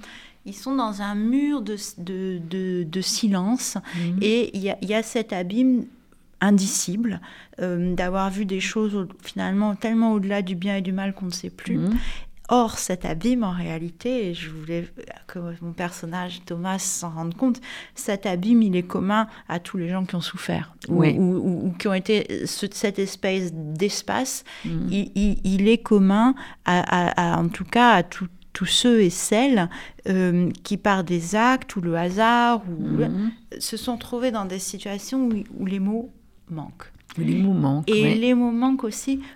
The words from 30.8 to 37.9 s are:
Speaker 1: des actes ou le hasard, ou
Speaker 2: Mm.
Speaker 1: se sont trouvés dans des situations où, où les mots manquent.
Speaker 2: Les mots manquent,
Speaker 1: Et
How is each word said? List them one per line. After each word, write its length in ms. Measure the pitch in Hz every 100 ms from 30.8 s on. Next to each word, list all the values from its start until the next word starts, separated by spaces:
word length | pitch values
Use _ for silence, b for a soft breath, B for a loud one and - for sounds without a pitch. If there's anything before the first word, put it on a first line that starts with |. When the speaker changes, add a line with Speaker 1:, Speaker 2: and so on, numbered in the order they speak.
| 208 190
Speaker 1:
des 320 | 165 175 170 214
actes 400 | 240 262 - 202
ou 60 |
le 140 | 170 165
hasard, 640 | 180 190 226 240 240 226 185
ou 140 | 160 151 151
Speaker 2:
Mm. 300 | 160 185 220 226 - -
Speaker 1:
se 180 | - 220
sont 220 | 254 233
trouvés 320 | - 247 254
dans 160 | 220 190
des 140 | 185
situations 680 | - 196 208 196 202 262 247
où, 40 | 208 - -
où 80 | 190
les 140 | 196
mots 320 | 196 226 254 - _ - -
manquent. 400 | 160 - - - - - -
Speaker 2:
Les 180 | 156 180
mots 120 | 196
manquent, 360 | 180 139 143
Speaker 1:
Et 140 | 156